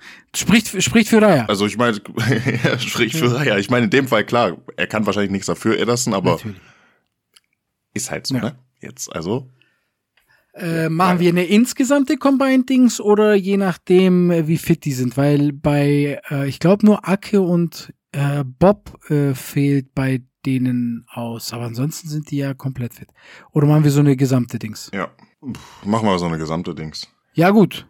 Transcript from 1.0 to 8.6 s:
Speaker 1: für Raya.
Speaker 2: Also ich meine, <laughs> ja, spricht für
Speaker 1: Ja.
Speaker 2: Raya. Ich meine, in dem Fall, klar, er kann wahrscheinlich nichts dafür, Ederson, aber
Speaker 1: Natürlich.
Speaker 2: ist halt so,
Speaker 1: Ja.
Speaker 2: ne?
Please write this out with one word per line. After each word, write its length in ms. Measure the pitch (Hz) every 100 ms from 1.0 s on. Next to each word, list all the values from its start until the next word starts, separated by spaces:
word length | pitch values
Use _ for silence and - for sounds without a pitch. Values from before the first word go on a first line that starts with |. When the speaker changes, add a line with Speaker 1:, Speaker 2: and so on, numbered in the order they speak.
| 214
Speaker 1:
für 120 | 220
Raya. 240 | 208 151 110
Speaker 2:
Also 200 | 101 104
ich 120 | 104
meine, 220 | 120 104 - - 110
<laughs> 360 | 110 139 123
ja, 140 | 156 127
spricht 380 | - - 113 160
für 100 | 123
Speaker 1:
Ja. 40 |
Speaker 2:
Raya. 240 | 120 139 101
Ich 120 | 101
meine, 160 | 123 113
in 40 |
dem 180 | 131 135
Fall, 180 | 110 104
klar, 320 | 120 110 82 - -
er 120 | 92
kann 180 | 107 104
wahrscheinlich 260 | 101 101
nichts 160 | 98 98
dafür, 320 | 85 110 110
Ederson, 340 | 107 120 -
aber 180 | 98 90
Speaker 1:
Natürlich. 280 | 82 110 92 _ _ _ _ _ _ _ _ _ _ _ _ _
Speaker 2:
ist 180 | - -
halt 160 | 147 -
so, 80 | 131
Speaker 1:
Ja. 60 |
Speaker 2:
ne? 180 | - -